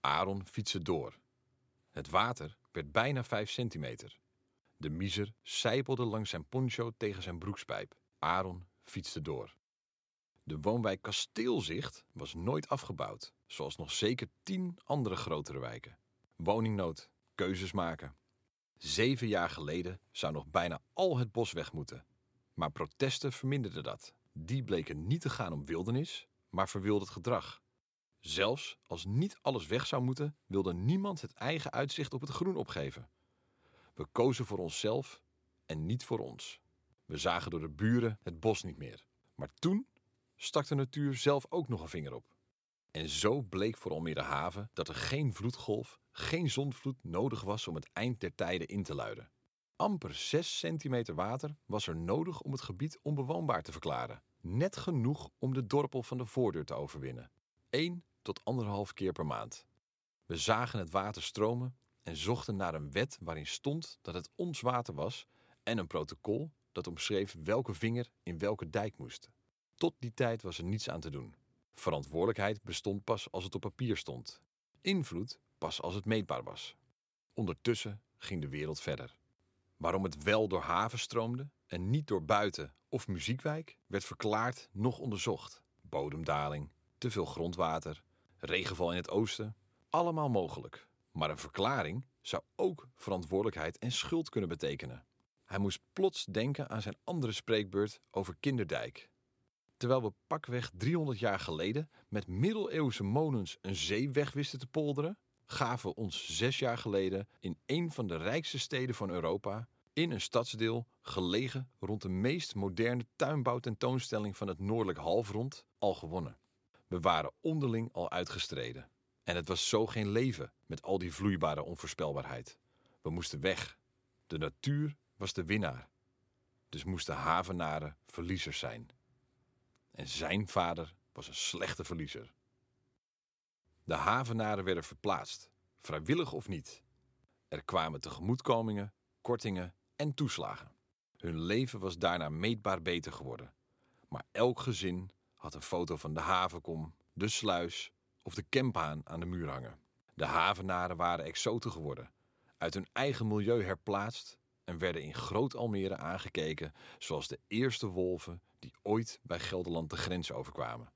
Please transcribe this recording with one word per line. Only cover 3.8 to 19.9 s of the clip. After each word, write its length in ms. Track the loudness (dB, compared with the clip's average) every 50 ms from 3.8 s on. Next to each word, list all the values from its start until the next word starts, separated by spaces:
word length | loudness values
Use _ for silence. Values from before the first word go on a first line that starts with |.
| -6 -6 -6 -8 -12 -16 -18 _ _ _ _ _ _ _ _ _ _ _ _
De 140 | _ -4 -4
miser 420 | -2 0 0 0 2 0 -2 -2 -4 _ _
sijpelde 640 | -6 -4 2 2 4 4 4 2 2 2 2 2
langs 260 | 2 2 0 -2 -2
zijn 180 | -4 -6 -6 -2
poncho 440 | -2 0 0 0 0 -2 -4 -4 -4
tegen 260 | _ -2 -2 0 -2 -4
zijn 160 | -6 -6 -4
broekspijp. 560 | -4 -4 -6 -6 -4 -6 -4 -4 -4 -8 -12 _ _ _ _ _
Aaron 480 | 0 2 2 2 2 0 -4 -8 -10 -14 _ _ _
fietste 380 | -10 -8 -6 -6 -6 -6 -6 -4
door. 340 | -4 -4 -4 -6 -10 -14 _ _ _ _ _ _ _ _ _ _ _ _ _ _ _ _ _ _
De 160 | -6 -6 -2
woonwijk 420 | 0 0 2 2 2 2 0 0 _
Kasteelzicht 1040 | -2 -2 -2 -2 -2 _ 0 2 4 4 2 2 0 -2 -2 -4 -4 -8 -12 -20 _ _
was 220 | -10 -10 -8 -6
nooit 340 | -4 -2 0 0 0 0 -2
afgebouwd, 680 | -4 -4 -2 -6 -4 -4 -4 -6 -6 -10 -12 -16 _ _ _
zoals 300 | _ -8 -6 -6 -6 -4
nog 160 | -6 -6 -4 -2
zeker 360 | 2 2 2 2 2 -2 -8 _ _ _
tien 360 | -4 -2 -2 -2 -4 -6 -10 -4
andere 320 | -2 0 2 2 2 0
grotere 420 | -2 -2 -2 -2 -2 -2 -4 -6 -6
wijken. 400 | -6 -6 -8 -10 -12 -16 -20 _ _ _ _ _ _ _ _
Woningnood, 720 | _ 2 2 4 4 4 2 2 2 0 0 -2 -4 -10 -18 _ _ _ _ _
keuzes 380 | -2 0 0 0 0 -2 -2 0
maken. 440 | 0 0 0 -2 -4 -8 -14 -16 _ _ _ _ _ _ _ _ _ _ _ _
Zeven 520 | _ -6 -2 2 4 6 4 4 4 2 2
jaar 220 | 4 4 2 2
geleden 500 | 0 -2 -4 -2 -2 -2 -2 -2